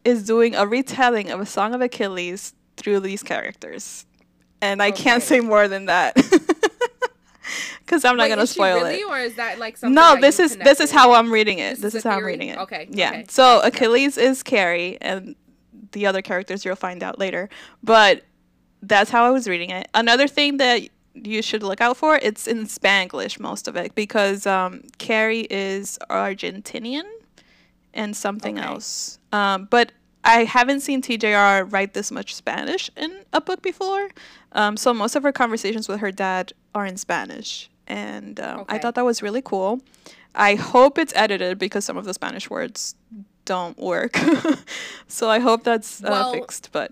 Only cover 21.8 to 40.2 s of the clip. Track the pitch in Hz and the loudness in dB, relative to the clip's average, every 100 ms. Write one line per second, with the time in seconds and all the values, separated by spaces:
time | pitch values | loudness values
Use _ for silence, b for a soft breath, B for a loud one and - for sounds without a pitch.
21.8 | 240 262 311 302 214 214 - 226 214 - | 0 2 2 2 2 -4 -4 -6 -6 -2
22.8 | 190 196 185 139 95 - - - - 117 | 2 2 0 -6 -8 -8 -10 -10 -8 -8
23.8 | 175 - 208 220 202 202 202 190 185 185 | -6 -6 -4 0 0 0 -2 -2 -2 -8
24.8 | - - - 220 220 226 - 196 196 196 | -20 -12 -4 0 0 -2 -6 -6 -6 -8
25.8 | 202 - - 190 196 196 180 190 - - | -10 -12 -6 -4 -4 -6 -10 -12 -14 -12
26.8 | 226 277 392 453 _ b b b b b | -8 -10 -10 -18 _ b b b b b
27.8 | _ - 208 208 202 208 208 208 - - | _ -10 -8 -6 -8 -6 -8 -8 -8 -10
28.8 | - - - - _ 208 202 190 196 240 | -10 -10 -12 -14 _ -2 0 -2 0 0
29.8 | 233 _ _ _ - 233 226 247 247 277 | 0 _ _ _ 6 6 6 2 2 0
30.8 | 277 269 262 226 220 208 202 196 190 196 | -2 -4 -2 -2 2 4 6 4 0 -2
31.8 | 196 196 214 - 214 - - - 73 370 | -2 -6 -8 -10 -12 -10 -8 -6 -4 -6
32.8 | - - 320 381 - 302 311 370 381 - | -8 -10 -10 -12 -6 -4 -4 -6 -8 -6
33.8 | 381 392 403 B B B B - 208 214 | -4 -4 -6 B B B B -2 -2 0
34.8 | 254 233 214 294 285 277 240 226 196 226 | -2 0 -2 0 -2 0 0 -2 -4 -6
35.8 | 214 202 202 196 190 185 180 - _ 208 | -6 -6 -6 -4 -4 -4 -6 -14 _ -8
36.8 | 196 185 - 170 98 78 - - - _ | -8 -8 -6 -6 -6 -12 -12 -14 -16 _
37.8 | - 208 208 208 208 208 - 117 196 214 | -14 -12 -10 -12 -14 -12 -12 -12 -8 -6
38.8 | 240 240 247 233 208 226 262 196 190 247 | -4 -2 -2 -2 -4 -8 -6 -4 -4 -4
39.8 | b b b b | b b b b